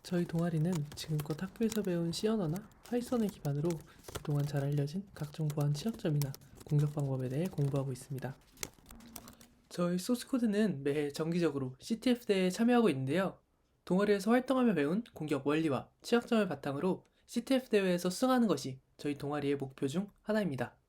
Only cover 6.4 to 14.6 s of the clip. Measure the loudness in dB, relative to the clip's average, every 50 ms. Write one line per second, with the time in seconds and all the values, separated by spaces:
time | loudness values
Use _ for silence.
6.4 | -16 -20 -20 -20 -6 0 2 2 2 2 0 -2 -2 -2 -2 -2 -2 -2 -2 -2
7.4 | -2 -2 -2 -2 -2 0 0 -2 -2 -4 -6 -8 -8 -10 -10 -8 -6 -8 -10 -10
8.4 | _ _ _ -12 -12 -12 -12 -20 -20 -20 -20 -20 -20 -18 -18 -18 -18 -18 -20 _
9.4 | -20 -20 _ _ _ _ -4 -2 -2 0 0 -2 0 -2 -2 -2 -2 -4 -2 0
10.4 | 2 2 2 2 2 2 0 -2 -2 -2 0 0 -2 -2 -2 -4 -2 0 0 2
11.4 | 2 2 2 0 -4 -4 -6 -10 -6 -6 -6 0 2 2 2 2 2 0 2 2
12.4 | 4 2 2 2 4 4 6 6 6 4 2 2 0 0 0 0 0 -2 -4 -8
13.4 | _ _ _ _ _ _ _ _ _ 0 2 2 4 4 4 2 4 4 4 4
14.4 | 4 4 2 4